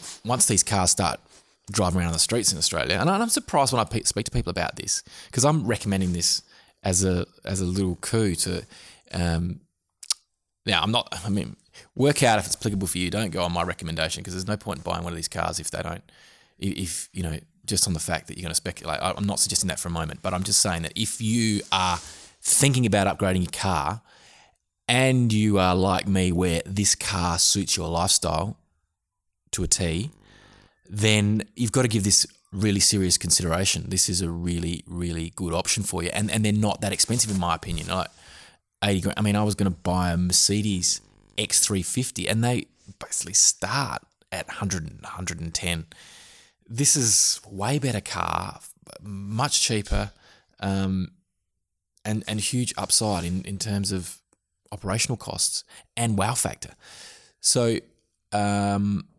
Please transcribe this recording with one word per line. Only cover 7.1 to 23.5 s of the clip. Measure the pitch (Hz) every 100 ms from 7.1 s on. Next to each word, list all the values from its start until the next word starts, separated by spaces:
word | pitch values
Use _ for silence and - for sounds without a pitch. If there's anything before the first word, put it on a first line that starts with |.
| 90 - _
as | - 95
a | 90
little | 95 92 87
coup | - 113 104 82
to, | 92 90 - - - - _
um, | 90 87 82 87 - _ _ _ _ - - _ _ _ _ 110
now, | 90
I'm | 95
not, | 117 - -
I | 98
mean, | 101 - - _ - -
work | - 139 147
out | 123 107
if | -
it's | -
applicable | 110 101 95
for | 90
you. | 90
Don't | 104 107
go | 85
on | 87
my | 87
recommendation, | 87 85 82 82 78 -
'cause | 92
there's | 92 92
no | 104
point | - -
in |
buying | 87 85
one | 87
of | 85
these | 85
cars | - 82 82
if | 82
they | -
don't, | 82 85 - - - - _ _
i-, | 98 -
if, | 90 - -
you | -
know, | 85 78 - _ -
just | 101 107
on |
the | 80
fact | - 80 -
that | -
you're |
gonna | 87
speculate. | 80 - - 80 76
I, | 92 -
I'm | 101
not | -
suggesting | - - 95
that | 71
for | 87
a |
moment, | 82 78 -
but | 92 90
I'm |
just | 95 -
saying | 101 85
that | 82 -
if | 110 -
you | 110 117 113 104 -
are | 95 92 87 - - - _
thinking | - - 139 127 117
about | 101 95
upgrading | 78 95 92
your | 87